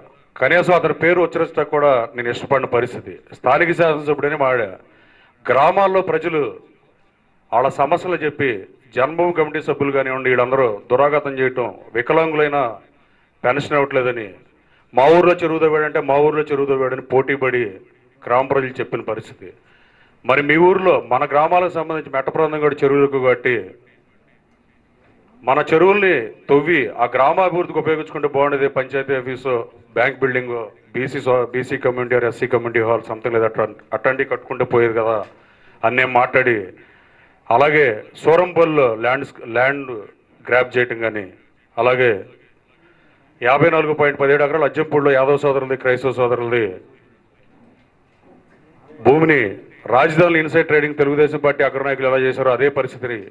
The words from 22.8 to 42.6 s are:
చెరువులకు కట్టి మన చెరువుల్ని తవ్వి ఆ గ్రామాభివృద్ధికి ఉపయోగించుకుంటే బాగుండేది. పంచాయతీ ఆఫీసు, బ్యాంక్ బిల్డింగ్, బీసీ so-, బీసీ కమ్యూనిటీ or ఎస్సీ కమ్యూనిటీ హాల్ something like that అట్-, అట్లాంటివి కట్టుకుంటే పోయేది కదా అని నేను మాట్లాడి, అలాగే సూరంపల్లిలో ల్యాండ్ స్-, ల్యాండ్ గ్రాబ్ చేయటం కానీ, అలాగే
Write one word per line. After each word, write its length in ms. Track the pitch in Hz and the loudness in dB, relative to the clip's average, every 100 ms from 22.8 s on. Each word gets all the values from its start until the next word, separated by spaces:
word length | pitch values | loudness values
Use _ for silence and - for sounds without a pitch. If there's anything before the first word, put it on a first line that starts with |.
చెరువులకు 400 | 139 139 139 139 | 0 2 2 2
కట్టి 460 | 127 123 127 113 92 - _ _ _ _ _ _ _ _ _ _ _ _ _ _ _ _ | 0 0 0 -2 -6 -18 _ _ _ _ _ _ _ _ _ _ _ _ _ _ _ _
మన 200 | 123 143 147 | -2 0 2
చెరువుల్ని 520 | 160 185 202 190 147 110 - - | 4 4 4 2 0 -4 -10 0
తవ్వి 420 | 143 151 160 107 117 | 0 2 -2 -2 -2
ఆ 60 | |
గ్రామాభివృద్ధికి 720 | 120 127 139 180 185 170 156 156 | -2 2 2 2 0 -2 -4 -4
ఉపయోగించుకుంటే 500 | 147 156 151 143 143 | -2 -4 -6 -6 -2
బాగుండేది. 400 | 139 143 139 139 | 0 0 0 -2
పంచాయతీ 460 | 135 127 139 139 | -2 -4 -6 -4
ఆఫీసు, 540 | 131 127 127 135 120 113 - _ | -6 -6 -8 -4 -4 -4 -16 _
బ్యాంక్ 240 | 113 127 127 | -2 -2 0
బిల్డింగ్, 480 | 131 127 123 117 104 - _ | -2 -2 -4 -8 -10 -16 _
బీసీ 240 | 120 131 143 | -8 -6 -4
so-, 280 | 123 127 117 | 0 0 0
బీసీ 260 | 127 123 135 | -4 -6 -4
కమ్యూనిటీ 400 | 127 123 120 123 | -2 -2 0 0
or 80 | |
ఎస్సీ 220 | 120 - 127 | 0 -4 -2
కమ్యూనిటీ 340 | 120 117 117 | -2 -2 -2
హాల్ 220 | 113 113 | 0 -2
something 320 | - 110 123 | -2 -8 -2
like 120 | 117 110 | 0 0
that 140 | 113 | -2
అట్-, 220 | 107 - - | -6 -6 -8
అట్లాంటివి 360 | 110 135 131 131 | -2 -2 -2 -4
కట్టుకుంటే 360 | 123 - 123 | -6 -8 -6
పోయేది 300 | 123 123 117 | 0 2 2
కదా 300 | 113 110 110 92 - _ _ _ - | 0 -2 -4 -6 -18 _ _ _ -4
అని 120 | 113 123 | -2 0
నేను 160 | 131 | 2
మాట్లాడి, 540 | 123 127 135 123 110 92 - - _ _ _ _ _ - | 2 2 0 0 -2 -6 -16 -20 _ _ _ _ _ 0
అలాగే 540 | 117 147 151 135 107 - - | 2 4 4 2 0 -10 -4
సూరంపల్లిలో 800 | 147 170 180 165 165 151 127 | 2 4 2 2 2 2 0
ల్యాండ్ 300 | 110 120 131 | 0 -2 -4
స్-, 240 | 131 - 123 | -6 -14 -6
ల్యాండ్ 420 | 117 131 139 131 110 98 _ _ _ - | 0 0 -2 -8 -12 -14 _ _ _ 0
గ్రాబ్ 300 | 123 123 123 | 0 2 0
చేయటం 220 | 123 113 | -2 -2
కానీ, 320 | 113 107 92 90 _ _ _ - | -4 -6 -12 -18 _ _ _ -2
అలాగే 460 | 120 127 123 95 - - _ _ | 0 2 2 0 -8 -20 _ _